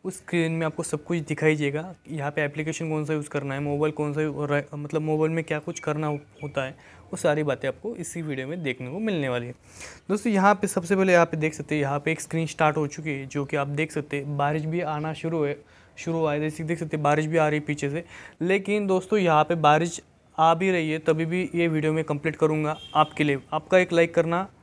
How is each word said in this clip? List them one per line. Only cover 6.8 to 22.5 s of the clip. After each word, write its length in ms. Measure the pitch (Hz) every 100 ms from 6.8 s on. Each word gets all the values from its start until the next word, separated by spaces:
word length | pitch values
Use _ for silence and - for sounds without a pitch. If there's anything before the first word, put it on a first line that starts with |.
| - -
वो 140 | - 185
सारी 260 | 165 151
बातें 240 | 151 139 135
आपको 280 | - 214 226
इसी 260 | 160 170
वीडियो 260 | 156 131 131
में 160 | 175
देखने 280 | 143 127 127
को 80 | 170
मिलने 300 | 220 175 135
वाली 180 | 123 120
है। 80 | - - - - - -
दोस्तों 240 | 208 233
यहाँ 200 | 196 196 202
पे 120 | 196
सबसे 280 | - 170 196
पहले 180 | 190
यहाँ 120 | 175 170
पे 120 | 165
देख 160 | 156
सकते 220 | 156 143 151
हैं, 60 |
यहाँ 180 | 139 143
पे 120 | 151
एक 100 | 160
स्क्रीन 240 | - 165 160
स्टार्ट 320 | - 156 156
हो 100 | 147
चुकी 220 | - 156
है, 160 | 139 135
जो 200 | 147 143
कि 120 | 147
आप 100 | 143
देख 240 | 143 156
सकते 260 | 156 127 143
हैं 200 | 139 143
बारिश 280 | 143 156 156
भी 160 | 170
आना 320 | 156 151 156
शुरू 300 | 151 160 160
है, 140 | 143 143 - - _ -
शुरू 200 | 170 165
हुआ 160 | 156
है। 60 | 147
जैसे 240 | 156 156
देख 160 | 160 165
सकते 180 | 156 156
हैं 60 |
बारिश 220 | 147 147 156
भी 120 | 160
आ 100 | 151
रही 120 | 151
है 60 | 147
पीछे 240 | 147 143
से, 160 | 151 170 - - _
लेकिन 460 | 170 196 196 208 202
दोस्तों 320 | 185 185 214
यहाँ 240 | 180 151
पे 120 | 156 170
बारिश 460 | 151 156 170 - _ _ _ -
आ 140 | 160
भी 180 | 170 190
रही 200 | 180 156
है, 80 | 156
तभी 260 | 160 156 165
भी 240 | 180 185 170
ये 120 | 170
वीडियो 260 | 156 156
मैं 100 | 156
कंप्लीट 320 | 156 147 160 151
करूँगा 420 | 156